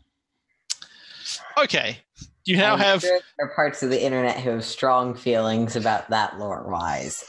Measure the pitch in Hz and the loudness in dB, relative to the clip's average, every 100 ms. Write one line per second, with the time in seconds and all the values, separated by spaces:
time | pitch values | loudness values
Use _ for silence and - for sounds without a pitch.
0 | _ _ _ _ _ _ - - - - | _ _ _ _ _ _ -12 -12 -14 -20
1 | - - - - - - - 160 113 107 | -20 -16 -12 -12 -4 0 2 2 0 -6
2 | _ - - _ - 180 208 208 202 196 | _ -20 -20 _ 0 4 4 4 4 4
3 | 180 180 - - 190 - 147 143 131 127 | 4 0 -2 -6 -4 0 -2 0 -2 0
4 | 135 131 123 127 127 113 113 - 135 127 | 2 2 0 0 -2 -4 -4 -2 2 2
5 | 127 123 - 117 110 110 117 117 110 107 | 2 -2 0 2 2 0 0 0 0 0
6 | - 110 101 92 104 92 - 87 85 71 | 0 0 0 -4 -8 -6 -6 -4 -4 -4
7 | 69 - | -6 -10